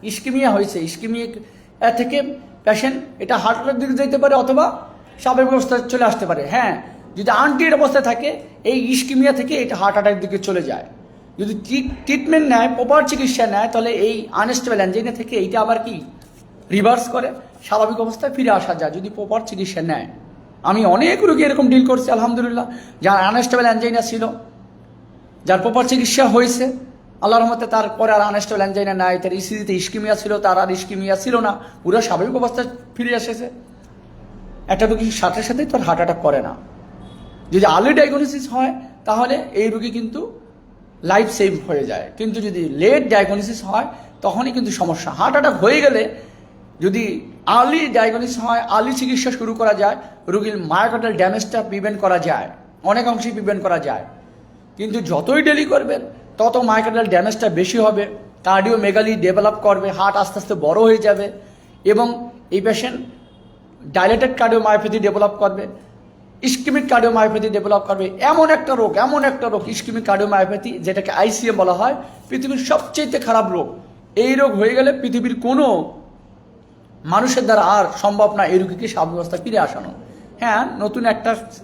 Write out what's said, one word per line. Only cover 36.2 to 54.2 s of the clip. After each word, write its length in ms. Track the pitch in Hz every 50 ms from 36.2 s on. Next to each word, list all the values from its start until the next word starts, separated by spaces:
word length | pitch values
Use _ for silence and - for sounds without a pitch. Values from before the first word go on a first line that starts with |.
করে 200 | - 156 143 135
না। 140 | - 80 - - - - - - - - - - - - - - - - - - - -
যদি 140 | - 190 196
আর্লি 280 | 185 156 175 208 269 302
ডায়াগনোসিস 560 | 285 294 - 262 285 294 262 285 285 262 -
হয় 220 | 233 254 262 262 254 - - - - - -
তাহলে 380 | - 214 220 247 247 - - - - -
এই 160 | 196 214 226
রোগী 200 | 214 226 220 240
কিন্তু 500 | 208 233 226 220 - 285 359 466 - - - - - - - - - - - - - - -
লাইফ 260 | 165 185 202 220 208
সেভ 280 | - - 208 196 175 151 - -
হয়ে 180 | 170 143 135
যায়, 260 | 113 107 90 - - - -
কিন্তু 240 | 220 220 196 226
যদি 280 | 208 208 180 175 170 151
লেট 400 | 135 143 170 214 269 302 254 247
ডায়াগনোসিস 540 | 226 202 196 - 202 202 202 202 233 - -
হয় 220 | 190 196 220 254 - - - - - - -
তখনই 300 | - 196 185 208 254 262
কিন্তু 200 | 240 254 226 208
সমস্যা। 400 | 190 - 175 170 160 160 - -
হার্ট 260 | 143 143 190 254 262 285
অ্যাটাক 260 | 285 294 214 175 175
হয়ে 180 | 220 277 302
গেলে 340 | 285 277 247 220 220 214 - - - - - - - - - - - - - -
যদি 400 | 160 190 190 233 240 202 185 - - - - - -
আর্লি 420 | - 196 233 254 269 294 330 320 285
ডায়াগনোসিস 520 | 220 233 220 226 220 233 247 247 247 240
হয়, 200 | 220 240 233 233
আর্লি 340 | 233 - 196 220 226 262 262
চিকিৎসা 380 | 254 262 254 254 - - 254
শুরু 220 | 254 - 233 220 226
করা 200 | 220 226 220 208
যায়, 220 | 190 202 202 220 - - - - - - -
রোগীর 300 | 175 208 208 220 214 196
মায়োকার্ডিয়াল 600 | 175 156 160 180 208 233 233 226 226 226 214 165
ড্যামেজটা 460 | 180 190 202 220 214 - - 226 208
প্রিভেন্ট 360 | - 190 202 190 214 208 190
করা 200 | 202 190 185 175
যায়, 300 | 160 170 151 117 92 80 - - - - - - -
অনেক 240 | 175 208 233 240 247
অংশেই 240 | 233 214 226 233
প্রিভেন্ট 320 | 214 208 202 196 202 190 180
করা 160 | 190 175 165
যায়। 260 | 139 143 120 98 85 - - -